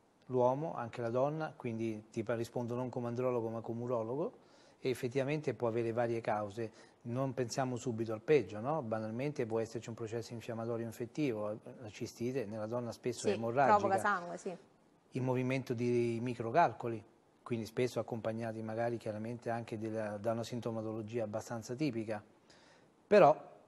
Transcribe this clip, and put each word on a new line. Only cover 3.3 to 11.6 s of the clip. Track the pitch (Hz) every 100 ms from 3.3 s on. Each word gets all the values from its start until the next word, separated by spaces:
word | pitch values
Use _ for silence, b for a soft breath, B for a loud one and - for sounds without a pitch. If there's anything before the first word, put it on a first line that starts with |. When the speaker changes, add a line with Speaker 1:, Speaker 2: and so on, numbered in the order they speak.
| 123 110
Speaker 1:
ma | 113
come | 110 117
urologo, | 123 123 110 135 202 - b b b b
e | 135
effettivamente | 120 127 131 131 156 147
può | 113 120
avere | 117 113
varie | 113 120 117
cause. | 113 107 104 104 110 - - - 120
Non | 120 135 123
pensiamo | 120 - 131 120
subito | 131 113 113
al | 107
peggio, | - 151 95 104
no? | 123 160
Banalmente | 113 110 110 113 143 143 113
può | 113
esserci | 113 120 120
un | 113
processo | 113 113 110
infiammatorio | 117 113 113 113 117 117
infettivo, | 110 120 - 147 107 104 110